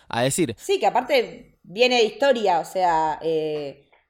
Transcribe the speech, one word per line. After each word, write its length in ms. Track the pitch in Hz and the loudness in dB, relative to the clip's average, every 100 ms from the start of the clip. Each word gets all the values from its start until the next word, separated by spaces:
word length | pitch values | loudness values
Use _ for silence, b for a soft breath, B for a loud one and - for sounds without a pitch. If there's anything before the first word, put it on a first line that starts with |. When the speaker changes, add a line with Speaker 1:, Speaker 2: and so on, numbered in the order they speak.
| B | B
Speaker 1:
a 140 | 113 | -2
decir. 320 | 131 160 139 - | 0 0 -2 -4
Speaker 2:
Sí, 240 | - 392 | -4 0
que 60 | 247 | 0
aparte 720 | 233 254 269 190 - - _ | 0 0 0 0 -8 -20 _
viene 340 | - 196 247 247 | -8 0 2 4
de 80 | |
historia, 560 | 214 - 277 240 196 170 | 2 2 0 2 2 0
o 40 | |
sea, 540 | 170 190 175 160 156 147 | -2 0 2 2 0 -2
eh, 680 | 165 160 156 151 139 - _ _ _ | -2 -2 -2 -6 -8 -14 _ _ _